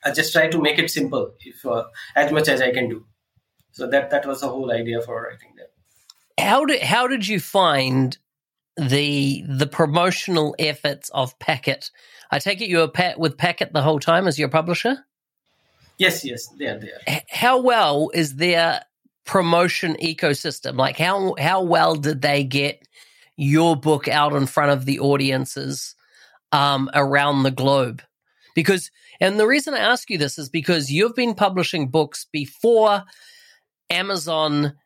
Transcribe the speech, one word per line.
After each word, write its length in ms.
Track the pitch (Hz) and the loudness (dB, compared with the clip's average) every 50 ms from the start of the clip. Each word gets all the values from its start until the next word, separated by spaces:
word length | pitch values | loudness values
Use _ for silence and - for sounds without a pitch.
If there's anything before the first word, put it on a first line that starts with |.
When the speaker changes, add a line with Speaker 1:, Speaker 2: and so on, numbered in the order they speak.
Speaker 1:
I 100 | - 143 | -4 -4
just 200 | 139 151 156 - | -2 -2 -2 0
try 160 | - 170 160 160 | 2 2 2 2
to 140 | 160 160 | 2 0
make 180 | 147 147 151 170 | 0 0 0 0
it 100 | 160 160 | -2 -2
simple, 440 | - 156 143 - - 127 - - - _ | -2 -4 -4 -2 -2 -4 -6 -6 -10 _
if, 240 | - 131 - - - | -20 -20 -20 -12 -8
uh, 180 | 131 120 117 113 - _ - - - - | -4 -4 -4 -4 -8 _ -20 -20 -4 0
as 160 | 151 147 147 | 0 0 2
much 160 | 151 156 151 - | 2 0 2 2
as 140 | 139 127 | 2 2
I 100 | 131 123 | 2 0
can 160 | 120 127 123 117 | 0 0 -2 -4
do. 180 | 117 - - _ _ _ _ _ _ _ _ _ _ _ _ _ | -6 -8 -12 _ _ _ _ _ _ _ _ _ _ _ _ _
So 140 | _ - 131 120 | _ -12 -8 0
that, 240 | 131 139 135 - | 0 0 0 2
that 140 | - 143 - | -2 -2 -2
was 140 | 139 139 135 | -2 -8 -6
the 80 | 143 135 | -6 -8
whole 240 | 123 131 135 123 | -6 -6 -6 -4
idea 300 | 117 113 117 117 117 117 | -4 -4 -4 -4 -6 -6
for 200 | 117 117 117 113 | -6 -8 -10 -10
writing 320 | 110 - - - _ _ _ _ | -10 -12 -16 -18 _ _ _ _
that. 840 | - - _ _ _ _ _ _ _ _ _ _ _ _ _ - | -20 -20 _ _ _ _ _ _ _ _ _ _ _ _ _ -2
Speaker 2:
How 220 | - - 208 262 302 | 0 2 2 2 2
did, 180 | 277 294 - | 2 0 -2
how 260 | - 123 170 233 254 254 | 0 2 2 2 2 2
did 200 | 269 254 202 190 | 0 -2 -4 -4
you 140 | 214 185 | -4 -4
find 760 | - - - 202 190 170 147 139 131 131 131 131 131 127 127 - _ _ _ _ _ _ _ _ _ _ _ - | -4 -2 2 2 4 4 4 2 0 2 2 0 0 0 -2 -8 _ _ _ _ _ _ _ _ _ _ _ -4
the, 680 | 151 131 131 143 147 147 143 143 139 139 139 - - | 0 2 2 2 2 0 0 0 0 0 -2 -4 -6
the 220 | - 139 131 147 143 | -8 -2 -2 -2 -2
promotional 880 | - - 170 147 143 170 175 190 175 - - - 185 165 151 151 - - | 2 0 2 2 4 2 2 2 0 -2 -4 -2 0 0 0 0 -2 -2
efforts 520 | 156 151 147 - - 147 143 143 - - | -4 -4 -4 -2 -4 -4 -4 -4 -10 -8
of 280 | - 143 131 127 - _ | -4 -4 -4 -4 -6 _
Packet? 520 | - - 160 139 - - 135 - - - _ _ _ - - - - _ | -4 -4 -4 -2 -2 -4 -4 -4 -8 -18 _ _ _ -20 -20 -20 -8 _
I 80 | - 143 | -4 -4
take 220 | - 196 202 185 | -2 -2 -4 -4
it 80 | 233 208 | -4 -2
you 80 | 180 170 | 2 2
were 100 | 160 160 | 2 2
pa-, 280 | 160 - 180 180 - - | 2 0 0 0 0 0
with 200 | 165 156 131 - | -2 -2 -2 0
Packet 360 | - 180 170 - - - - | 0 -2 0 0 -4 -2 -2
the 80 | 156 | 0
whole 180 | 135 151 160 147 | 2 2 2 2
time 260 | - - 165 170 190 | 2 2 2 4 4
as 140 | 190 135 139 | 2 0 0
your 80 | 151 135 | -2 0
publisher? 580 | 131 160 160 170 175 - - 226 269 269 _ _ _ _ _ _ _ _ _ _ _ _ _ _ _ _ _ _ _ _ | 0 0 0 0 -4 -2 0 -2 -2 -2 _ _ _ _ _ _ _ _ _ _ _ _ _ _ _ _ _ _ _ _
Speaker 1:
Yes, 260 | 185 180 170 - - | 0 0 0 0 -8
yes, 240 | 135 120 113 - - _ - | -10 -10 -10 -12 -14 _ -10
they 100 | 143 123 | -8 -8
are 120 | 107 104 | -8 -10
there. 200 | 107 104 - - - | -12 -16 -18 -12 -6
Speaker 2:
H-, 180 | - - - - - | -6 -6 -6 -6 -8
how 320 | - - - 240 262 254 | -8 0 2 2 2 4
well 500 | 254 254 240 226 202 156 143 143 156 156 - | 4 4 4 4 4 4 2 2 0 0 0
is 240 | 165 165 147 135 135 | -2 -2 -2 -2 -2
their 480 | 165 175 175 165 165 165 160 - - _ _ _ _ _ _ _ _ | 0 2 2 2 2 2 0 -2 -6 _ _ _ _ _ _ _ _
promotion 720 | - - 202 180 170 170 170 175 180 - - - 170 156 - | 0 0 2 4 4 4 4 4 2 0 -2 -4 -4 -4 -4
ecosystem? 760 | - 165 160 - - 156 143 - - 165 135 - - 131 127 127 | -4 -6 -4 -2 0 0 0 0 -2 -8 -8 -8 -10 -8 -2 0
Like, 200 | 131 135 - - | 0 0 0 -2
how, 380 | 160 175 196 202 196 190 - - | 0 0 0 0 0 -2 -2 0
how 240 | 139 160 185 190 | 0 0 2 2
well 340 | 190 175 170 170 165 165 165 | 2 2 4 4 4 4 2
did 260 | 151 143 147 151 135 | 0 -2 -2 -4 0
they 240 | 135 147 143 143 143 | 0 0 2 2 0
get 420 | 131 127 139 139 147 - _ _ _ _ - - _ _ _ _ _ _ | 0 -2 -2 -2 -2 -4 _ _ _ _ -20 -20 _ _ _ _ _ _
your 400 | - 151 139 143 156 165 170 165 | -4 0 2 4 6 6 4 4
book 320 | 143 123 156 151 139 - - | 2 2 0 0 2 0 0
out 240 | 143 151 147 147 | 0 2 2 2
in 140 | 147 143 135 | 2 0 0
front 260 | 131 - - 147 143 | 0 0 2 2 2
of 140 | 143 135 131 | 2 2 0
the 160 | 135 139 131 | -2 -2 0
audiences, 920 | - 139 143 139 139 135 135 131 135 - - 139 135 135 139 131 - - - _ _ _ _ _ - _ _ _ _ _ - | 2 2 2 2 2 0 0 -2 -2 -4 -8 -10 -8 -8 -8 -8 -10 -14 -16 _ _ _ _ _ -20 _ _ _ _ _ 0
um, 360 | 147 143 143 139 135 135 135 - | 2 2 2 2 0 -2 -2 0
around 500 | 147 143 139 139 139 143 143 143 139 135 | 0 0 2 2 2 2 2 2 2 2
the 80 | 135 | 0
globe? 500 | 131 131 131 135 139 139 131 120 110 - - _ _ _ _ _ _ _ _ _ _ | 0 0 0 2 2 2 0 -2 -4 -12 -16 _ _ _ _ _ _ _ _ _ _
Because, 360 | - 165 - 196 185 - - _ _ _ - - - | -2 0 2 0 0 -2 -10 _ _ _ -20 -6 0
and 180 | - 190 196 208 | 0 0 2 4
the 80 | 214 220 | 2 4
reason 260 | 262 294 269 - 285 | 4 2 0 -2 -4
I 60 | 240 | -2
ask 300 | 214 208 247 240 - - | 0 0 0 0 -2 -6
you 80 | 226 170 | -4 -2
this 200 | 147 139 - - | -2 -4 -4 -8
is 120 | 151 131 | -12 -6
because 420 | - 170 143 - 180 165 143 131 | -6 -6 0 0 0 0 0 -2
you've 240 | 139 156 202 233 233 | 0 0 0 0 0
been 200 | - 247 240 220 | 0 -2 -2 0
publishing 540 | - 214 196 190 185 170 - - 175 147 127 | 0 0 0 0 0 -2 -2 -2 -4 -4 0
books 360 | 127 160 151 - - - - _ | 0 0 0 0 -4 -14 -16 _
before 720 | - 151 143 131 - - - 226 233 226 220 214 202 202 190 _ - _ - - - - _ _ _ _ _ _ _ _ _ _ | -8 -8 -8 -8 -12 -2 2 4 4 6 4 4 2 0 -2 _ -20 _ -20 -20 -20 -20 _ _ _ _ _ _ _ _ _ _
Amazon 840 | 175 175 185 196 196 185 147 165 165 156 156 151 147 147 147 143 143 _ _ | -4 -2 -2 -2 -4 -6 -4 -4 -2 -2 0 0 0 0 0 -2 -4 _ _